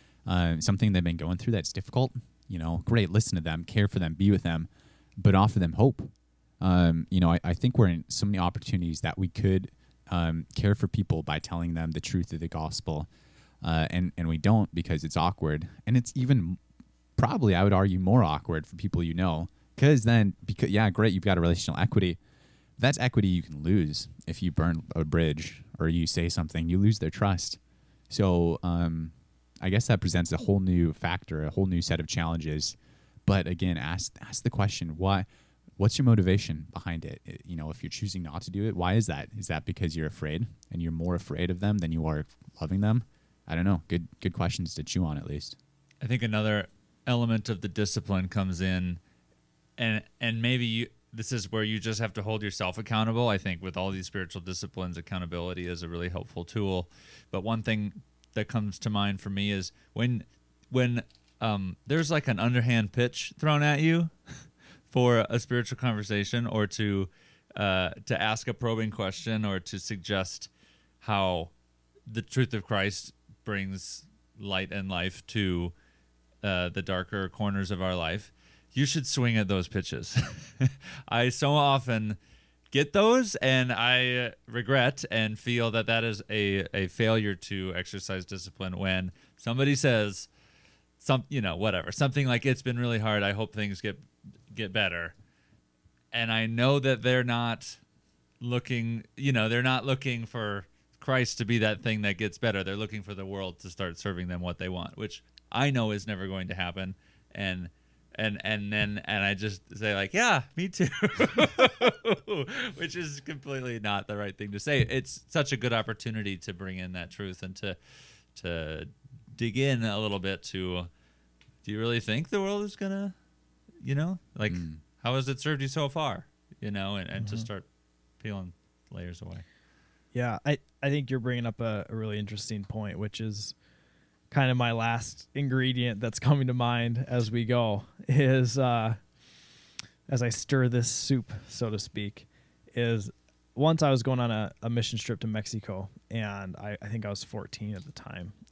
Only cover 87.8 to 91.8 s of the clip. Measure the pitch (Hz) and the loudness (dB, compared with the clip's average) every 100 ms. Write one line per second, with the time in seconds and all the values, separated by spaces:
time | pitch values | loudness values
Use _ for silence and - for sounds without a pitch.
87.8 | 92 98 - 95 87 95 90 - 95 90 | -6 -8 -6 -6 -6 -10 -12 -8 -8 -2
88.8 | 95 92 92 - _ _ - 123 139 139 | 0 0 -2 -8 _ _ -4 0 2 4
89.8 | 143 117 104 98 - _ _ _ _ _ | 4 4 2 -2 -10 _ _ _ _ _
90.8 | _ _ - 131 - 143 98 82 107 92 | _ _ 0 0 0 -2 -2 0 0 0